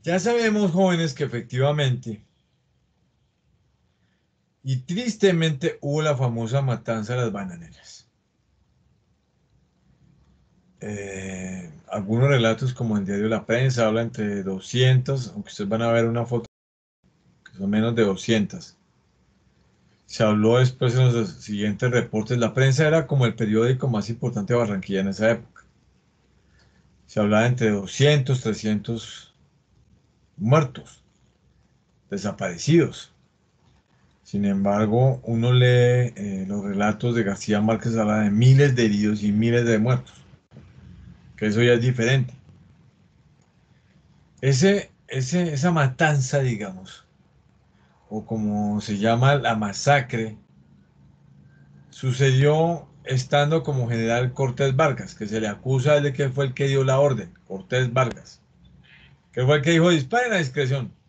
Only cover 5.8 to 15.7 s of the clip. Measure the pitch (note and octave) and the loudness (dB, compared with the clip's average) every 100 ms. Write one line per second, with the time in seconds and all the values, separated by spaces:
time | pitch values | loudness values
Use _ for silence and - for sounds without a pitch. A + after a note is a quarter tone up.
5.8 | C#3+ D3+ D#3 C3 B2+ A#2 A2+ C#3 C3+ A2+ | -4 -2 0 0 -2 -2 -2 -2 -2 -4
6.8 | - A2+ G#2+ B2 A#2 G2+ F#2+ E2+ D#2+ - | -4 -6 -4 -4 -4 -4 -10 -12 -18 -20
7.8 | - - _ _ _ _ _ _ _ _ | -20 -20 _ _ _ _ _ _ _ _
8.8 | _ _ _ _ _ _ _ _ _ _ | _ _ _ _ _ _ _ _ _ _
9.8 | _ _ _ _ _ _ _ _ _ _ | _ _ _ _ _ _ _ _ _ _
10.8 | G#2 G#2 G2 F#2+ F#2+ F#2 F#2 F#2 E2+ D2+ | -12 -10 -10 -10 -10 -10 -10 -12 -14 -20
11.8 | - G2+ G2 A#2 C3+ C3+ A2+ A2 C3 - | -10 -8 -2 0 2 4 2 0 -4 -4
12.8 | A#2 G#2 F#2+ G2+ G#2+ A2 - A#2 C3 B2 | -2 -2 -2 -2 -2 -2 -2 0 0 2
13.8 | A2 A2 A#2 - G#2 G2+ F#2+ F#2+ - B2 | 0 0 -2 -4 -4 -4 -6 -8 -6 2
14.8 | B2+ C3 B2+ C3+ A2 G#2 - - G2+ | 4 4 2 -4 -6 -12 -14 -8 -4